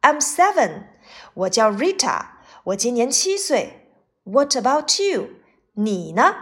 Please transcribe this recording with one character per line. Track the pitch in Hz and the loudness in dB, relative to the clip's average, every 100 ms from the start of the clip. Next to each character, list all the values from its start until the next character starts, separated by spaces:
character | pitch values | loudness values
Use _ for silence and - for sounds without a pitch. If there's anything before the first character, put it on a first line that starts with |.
I'm | 285 302 | 4 2
seven。 | - - 381 381 208 156 - _ - - - - | -4 2 4 4 0 -2 -18 _ -20 -20 -20 -6
我 | 185 | -2
叫 | 202 220 | 2 2
Rita。 | 202 320 381 240 - - - - - - | 2 -2 0 -2 -4 -8 -18 -20 -14 -6
我 | 196 | -2
今 | 233 | -2
年 | 247 247 | 0 0
七 | 269 381 392 | 0 -2 -2
岁。 | - 262 - - _ _ _ _ | 0 -2 -2 -12 _ _ _ _
What | - 226 285 277 | -2 0 2 0
about | 233 294 302 - | 0 0 0 -2
you? | 392 294 - - _ _ _ 208 | 0 -2 -6 -14 _ _ _ -4
你 | 214 190 160 | -2 -2 -4
呢？ | 165 247 - | 2 2 0